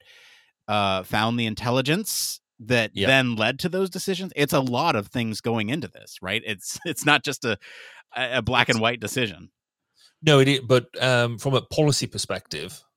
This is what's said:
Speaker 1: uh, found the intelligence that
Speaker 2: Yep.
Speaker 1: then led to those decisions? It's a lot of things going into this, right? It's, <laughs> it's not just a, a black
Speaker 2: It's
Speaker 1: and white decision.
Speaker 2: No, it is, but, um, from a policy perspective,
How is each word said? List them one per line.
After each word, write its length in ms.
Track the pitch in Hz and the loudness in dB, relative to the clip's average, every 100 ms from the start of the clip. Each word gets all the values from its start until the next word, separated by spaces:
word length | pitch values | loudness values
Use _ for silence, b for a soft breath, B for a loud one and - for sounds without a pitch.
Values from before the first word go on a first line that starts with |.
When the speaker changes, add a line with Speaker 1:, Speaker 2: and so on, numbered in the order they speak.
| B B B B B _ - | B B B B B _ -4
Speaker 1:
uh, 340 | 104 98 95 | 0 2 0
found 380 | 90 107 113 120 | -2 0 0 0
the 60 | 113 | -2
intelligence 960 | 107 120 131 135 175 - - - - _ _ | -4 -2 0 0 -2 -2 -6 -6 -8 _ _
that 280 | 110 123 107 | -2 0 0
Speaker 2:
Yep. 140 | 98 98 | 0 2
Speaker 1:
then 300 | 135 123 110 | 4 2 0
led 220 | 110 131 | -2 -2
to 100 | 185 | -4
those 180 | 185 190 | -2 -4
decisions? 460 | 180 - 180 185 - | -4 -6 -6 -6 -2
It's 160 | 143 | 0
a 80 | 147 | 0
lot 340 | 131 120 165 | 0 0 0
of 120 | 113 98 | 0 -2
things 340 | 123 113 104 | -4 -4 -4
going 300 | 120 113 104 | -2 -2 -2
into 180 | 160 90 | -4 -8
this, 300 | - - - | -16 -20 -12
right? 220 | 92 104 | -6 -6
It's, 340 | - 98 - - | -4 -10 -10 -10
<laughs> 20 | |
it's 220 | 170 139 147 | -8 -4 2
not 180 | 143 | 2
just 220 | 147 127 120 | 0 -4 -4
a, 120 | 101 B B B B - | -4 B B B B -12
a 280 | 120 123 127 | -6 -2 -2
black 260 | 107 123 117 | 0 2 2
Speaker 2:
It's 80 | 117 | 2
Speaker 1:
and 60 | |
white 180 | 113 120 | 0 -2
decision. 500 | 107 131 113 82 - _ _ _ _ b b b | -4 -2 -4 -6 -20 _ _ _ _ b b b
Speaker 2:
No, 180 | 156 139 | 6 8
it 80 | 135 | 8
is, 120 | 143 | 4
but, 420 | 113 127 - - | 4 4 4 -2
um, 360 | 127 123 120 113 | 2 2 2 -2
from 160 | 139 | 0
a 80 | 131 | 0
policy 440 | 135 - 147 - - | 0 0 2 2 -4
perspective, 720 | 107 - 92 - 78 85 - _ | -8 -6 -8 -8 -10 -10 -14 _